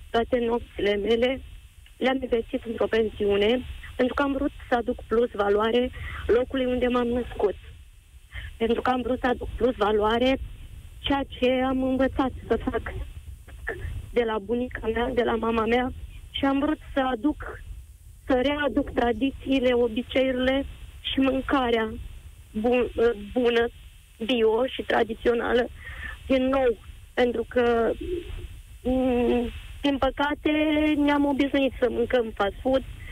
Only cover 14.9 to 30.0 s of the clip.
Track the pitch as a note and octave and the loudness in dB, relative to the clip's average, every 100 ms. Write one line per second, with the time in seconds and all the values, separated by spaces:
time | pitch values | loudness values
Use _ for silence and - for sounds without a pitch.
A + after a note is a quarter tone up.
14.9 | A3+ A#3+ A#3+ A3+ A3+ A3+ A3+ A3 A#3+ B3+ | 0 0 0 0 0 0 2 2 2 0
15.9 | - - - - - C#4 C#4 D4+ D4+ - | -6 -12 -14 -12 -2 2 2 0 -2 -4
16.9 | C#4 C4 A#3+ D4+ - - - - - - | -2 0 0 0 -2 -8 -12 -12 -14 -16
17.9 | - - - - B3+ C4+ D4 C#4+ B3 - | -20 -20 -10 0 2 2 0 0 0 0
18.9 | - A#3+ G#3+ C4+ - C4+ C4+ B3 A#3+ B3 | 0 0 2 -2 -2 0 2 4 4 2
19.9 | A#3 - C4+ C4 B3+ B3+ C4+ C#4 - - | 0 -2 0 2 2 2 2 -2 -10 -18
20.9 | - - - C4+ C4 - C#4+ A#3+ A#3 A3 | -12 -4 2 2 2 0 2 2 2 0
21.9 | A#3+ - - - - - G#3+ A#3+ B3 A3+ | -6 -12 -14 -18 -20 -10 -2 2 2 2
22.9 | - A#3 G#3 G#3 A3 A#3+ A#3 A#3 - - | 2 2 2 -2 2 2 4 0 -4 -18
23.9 | - - - A3 A#3+ A3 A3+ C4 - - | -20 -20 -8 -2 4 4 4 2 -2 -2
24.9 | A#3+ A3 A3 A#3+ A#3 - A#3 A#3 - - | 0 0 0 0 2 2 2 0 -6 -14
25.9 | - - - - C4+ C4 C4+ B3+ G#3 - | -10 -10 -10 0 2 4 4 2 2 -6
26.9 | - - - B3 A#3 A3+ B3+ A#3+ A#3 A3+ | -18 -8 0 2 2 0 2 4 4 2
27.9 | B3+ F4 F4 - - - - - - B3 | 0 -4 -6 -6 -10 -10 -14 -18 -6 0
28.9 | C4 C4 A#3+ A#3+ A#3+ A#3+ - - - C#4+ | 2 2 2 2 2 0 -6 -14 -4 -2
29.9 | C4+ | 0